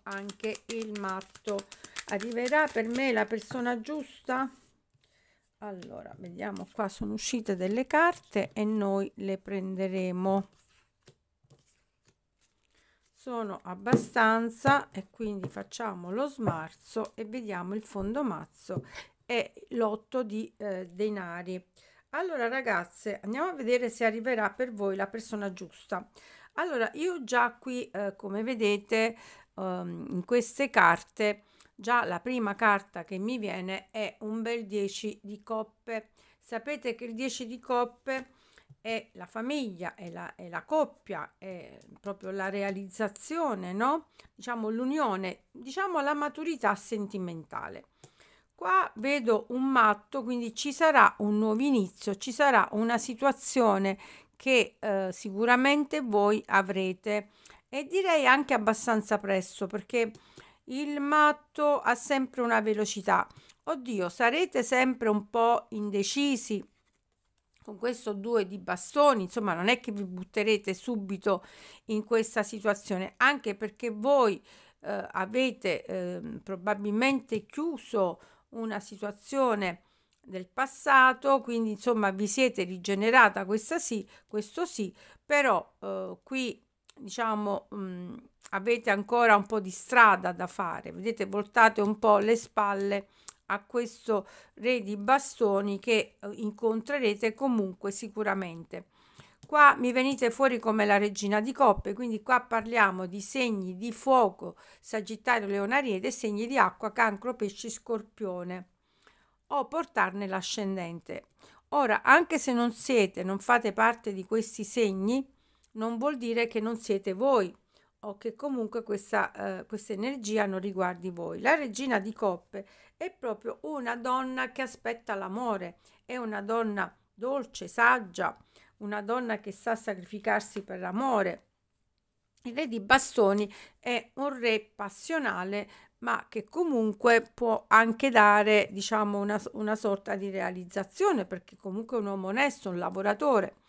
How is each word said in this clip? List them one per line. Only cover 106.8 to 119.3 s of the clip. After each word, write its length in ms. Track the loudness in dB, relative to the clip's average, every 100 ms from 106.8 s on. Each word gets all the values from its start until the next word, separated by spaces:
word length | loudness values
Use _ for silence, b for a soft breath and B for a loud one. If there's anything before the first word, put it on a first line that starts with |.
| -6
Cancro, 420 | 0 0 0 -6 -6
Pesci, 340 | -6 -6 -10
Scorpione, 1000 | -10 -6 -6 -8 -10 -8 -6 -8 -10 -12 b b b b b b b _
o 200 | -2 0
portarne 580 | -2 -2 0 0 0 -4
l'ascendente. 960 | -4 -4 -4 -4 -4 -6 -10 -12 -12 -14 b b b _
Ora, 320 | 2 4 4
anche 380 | 8 8 8 0
se 140 | 0
non 180 | 2 0
siete, 520 | 0 2 4 4 0
non 160 | -6 -4
fate 340 | 2 2 4
parte 400 | 2 2 2 -4
di 100 | -8
questi 400 | -2 -2 0 -4
segni, 680 | -2 2 2 2 0 0 -2 b b b b
non 240 | -8 -6 -2
vuol 180 | -2 -2
dire 320 | -2 0 0
che 140 | -2
non 160 | -4 -4
siete 340 | -2 -2 -2
voi, 420 | 0 2 2 2 -4 b b b _
o 140 | -14 -10
che 200 | -10 -8
comunque 460 | -6 -4 -4 -6
questa, 480 | -6 -6 -2 -2 -2